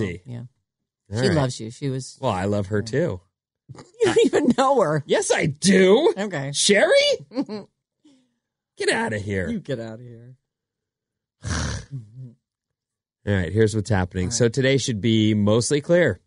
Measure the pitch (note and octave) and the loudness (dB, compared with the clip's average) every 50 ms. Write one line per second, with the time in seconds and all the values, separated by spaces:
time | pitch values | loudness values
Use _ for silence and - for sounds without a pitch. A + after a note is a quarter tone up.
0 | A2 F#2 E2+ F2 - B2+ A#2+ A#2+ A#2+ B2 _ _ _ _ _ _ _ _ _ _ | -4 -4 -6 -8 -12 -14 -14 -14 -14 -16 _ _ _ _ _ _ _ _ _ _
1 | _ - G2 A2+ C3 B2+ F3 D3+ C3+ B2+ B2+ - A2+ A2 A#2+ - D3 C#3 C3 C3 | _ -10 -6 -2 0 0 2 2 0 -2 -4 -8 -12 -14 -12 -8 -6 -6 -6 -6
2 | C3 - - - C3 B2+ G2+ F#2 F#2 G2+ G#2 G#2 G2+ F#2+ G#2+ G#2 G2+ A2 A#2 C3+ | -8 -12 -12 -6 -4 -2 -2 0 -2 -2 -2 -2 -2 -2 -4 -4 -4 -2 -2 -2
3 | E3+ E3 G2 F2+ _ _ _ _ _ _ _ _ _ - - - - _ _ A#4+ | -2 -2 -4 -8 _ _ _ _ _ _ _ _ _ -20 -20 -20 -20 _ _ 0
4 | A#4+ F#4+ - A4 A#4 C4 - F#4+ D4 C4 A3+ - C4+ C4 C#4 B3+ G3 D3 D#3 D3+ | 0 2 4 4 2 4 2 2 2 2 2 4 4 4 4 4 2 2 2 -2
5 | C#3 - G3 F4 G4+ - - A#3+ F3+ D#3 C#3 - - F#3 F#3+ F#3 F#3+ F#3 G3 B3+ | 0 0 -2 0 0 0 0 0 0 -2 -4 -2 2 4 6 6 6 6 6 6
6 | D#4 A4+ F#4+ F#3+ G3+ G#3+ F3+ C#3+ C#3 C#3 C#3+ - - - G3+ G3+ C#4 E4+ C#5 C#5 | 4 2 0 0 -4 -6 -6 -6 -6 -6 -4 -2 2 2 4 4 4 4 4 4
7 | C#5+ D5 C5+ B4 - - G#3 B3 - - G#3+ G#3 - _ _ _ _ _ _ _ | 4 2 0 -2 -6 -10 -8 -8 -6 -6 -8 -14 -14 _ _ _ _ _ _ _
8 | _ D4+ C4+ B3+ _ _ _ _ _ _ _ _ _ _ _ - G4+ F4 D4+ A3+ | _ _ _ _ _ _ _ _ _ _ _ _ _ _ _ -6 -4 -2 -2 -2
9 | A3+ A3+ G#3+ G#2 F#2+ G2+ G2+ F#2+ F#2 - A#3+ G3+ - - C3+ A2+ A2+ A2+ A2 A2+ | -2 -4 -4 -6 -4 -4 -4 -4 -4 -4 -6 -8 -6 -8 -8 -8 -8 -12 -14 -16
10 | B2 A#2+ A#2+ A2+ A#2+ B2 B2+ _ _ _ _ _ _ _ _ _ _ _ _ _ | -18 -20 -20 -20 -20 -20 -20 _ _ _ _ _ _ _ _ _ _ _ _ _
11 | _ _ _ _ _ _ _ _ - - - D#2+ - - G#2+ G2+ G2 - C#3 C3 | _ _ _ _ _ _ _ _ -8 -6 -6 -4 -4 -6 -6 -8 -10 -12 -14 -16
12 | A2 G#2 A2 B2+ C3 A#2+ A2 _ _ _ _ _ _ _ _ _ _ _ _ _ | -16 -16 -20 -18 -18 -20 -20 _ _ _ _ _ _ _ _ _ _ _ _ _
13 | _ _ _ _ - G2 G2+ F#2+ F2+ D#2+ F2+ G#2+ A2+ G#2+ G#2 A2 G2+ - A2 F#2+ | _ _ _ _ -4 -2 0 0 0 0 2 2 2 2 2 -2 -2 0 0 0
14 | F#2 F2+ - F#2+ F#2 F2+ A#2+ - B2 A2+ G#2+ - B2+ C3 C3+ C3+ - - A#2+ G2+ | 0 -2 -4 -4 -4 -4 0 0 0 0 0 0 0 2 0 0 0 -2 -4 -2
15 | F2+ A#2 A2+ A2 G#2+ G#2+ G#2+ G#2+ G2+ G#2 G#2+ A#2+ A2+ - D3 D3 C#3 - E3+ F3 | 0 2 2 4 4 2 2 2 2 4 2 2 2 0 -2 -2 0 2 2 2
16 | E3+ C3+ F#2+ - _ | 2 2 0 -4 _